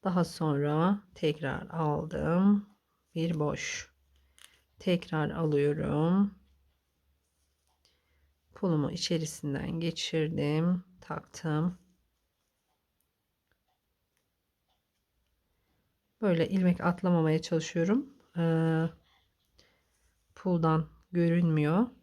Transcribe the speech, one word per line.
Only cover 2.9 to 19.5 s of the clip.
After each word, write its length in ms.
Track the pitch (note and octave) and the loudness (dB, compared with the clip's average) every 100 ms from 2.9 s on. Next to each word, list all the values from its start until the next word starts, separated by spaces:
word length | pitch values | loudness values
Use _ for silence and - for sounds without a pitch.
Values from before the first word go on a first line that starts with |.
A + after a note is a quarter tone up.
| _ _ | _ _
Bir 240 | E3 E3 D#3+ | -4 -2 -2
boş. 540 | D3+ - - - - _ _ _ _ _ - _ _ _ | -2 -4 -8 -10 -12 _ _ _ _ _ -20 _ _ _
Tekrar 520 | - F3 - D#3 D3+ | -2 -2 -2 -2 -2
alıyorum. 1040 | - D#3+ D3 C#3+ D3 C#3+ C#3+ E3 F#3 G3+ - _ _ _ _ _ _ _ _ _ _ _ _ _ _ _ _ _ _ _ _ _ | -2 0 2 0 0 -2 0 2 2 2 -2 _ _ _ _ _ _ _ _ _ _ _ _ _ _ _ _ _ _ _ _ _
Pulumu 360 | - F#3+ D#3 C#3+ | -6 0 0 0
içerisinden 800 | E3+ - E3+ D#3 - D3+ C#3 - E3 | -4 -4 -4 -4 -8 -6 -6 -4 -4
geçirdim. 1040 | E3 D#3+ - D#3+ D#3 D#3+ D3 D3+ E3+ F3+ - - | -4 -6 -4 -2 -2 -2 -2 0 0 0 -4 -20
Taktım. 760 | - D#3 - - E3 D3+ E3+ F3+ _ _ _ _ _ _ _ _ _ _ _ _ _ _ _ _ _ _ _ _ _ _ _ _ _ _ _ _ _ _ _ _ _ _ _ _ _ _ _ _ _ _ _ _ | -14 -14 -12 -10 -4 -2 -2 -4 _ _ _ _ _ _ _ _ _ _ _ _ _ _ _ _ _ _ _ _ _ _ _ _ _ _ _ _ _ _ _ _ _ _ _ _ _ _ _ _ _ _ _ _
Böyle 280 | G#3+ E3+ E3 | 0 2 2
ilmek 320 | F#3+ F3+ F3 | 2 2 2
atlamamaya 640 | F3 F3 F#3 F3 D#3+ D#3 | 0 -2 2 2 4 2
çalışıyorum. 640 | - E3 D#3 E3+ E3 A#3 C#4 - _ E3+ | 0 -4 -2 -2 0 0 -2 -16 _ -4
Ee, 480 | E3 D#3+ D#3+ D#3+ E3 - _ _ _ _ _ | 0 2 2 2 -2 -6 _ _ _ _ _